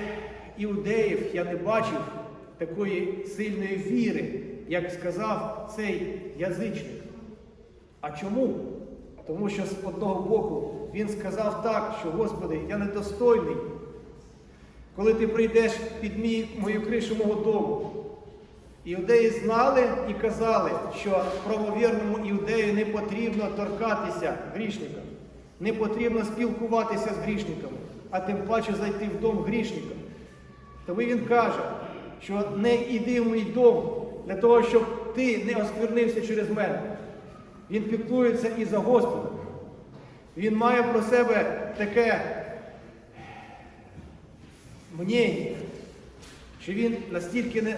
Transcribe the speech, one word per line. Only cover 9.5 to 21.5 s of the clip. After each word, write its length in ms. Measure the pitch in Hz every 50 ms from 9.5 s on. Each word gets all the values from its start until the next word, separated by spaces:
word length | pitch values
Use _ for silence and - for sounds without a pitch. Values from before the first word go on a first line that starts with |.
| 202 202
з 220 | 185 185 196 - 190
одного 380 | 185 170 - 214 196 185 175
боку 520 | - - 220 208 - - 156 - - - - - - - -
він 140 | 202 220 202
сказав 540 | 202 - - 185 185 208 214 208 - -
так, 340 | 214 226 220 196 - - - -
що, 100 | 165 165
«Господи, 500 | 156 220 220 202 - - 180 170 160 156 - -
я 100 | 208 202
недостойний, 800 | 202 202 208 208 202 - - - 247 240 226 202 170 - - - - - - - - - - - - - - - - - - - - - - - - - - - - - -
коли 180 | 185 202 220 220
ти 140 | 220 226 208
прийдеш 440 | 220 226 226 - 226 226 226 214 - - - - - -
під 180 | 220 208 - 208
мій, 300 | 226 233 226 220 220 - - 226
мою 240 | 196 202 214 214
кришу 340 | 220 220 240 226 - - 220
мого 180 | 220 214 214 220
дому». 560 | 208 - 226 214 202 - - - - - - - - - - - - - - - - - - - - - - - - -
Іудеї 460 | 170 175 190 180 214 233 233 226 220
знали 520 | 208 - - 220 226 233 254 277 269 254 247 226 - 254 233 214
і 20 |
казали, 580 | 202 202 226 214 - 220 226 226 214 202 180 - 175 170 190 202 - -
що 240 | - 202 190 180 185 - 190 208 196
правовірному 800 | 208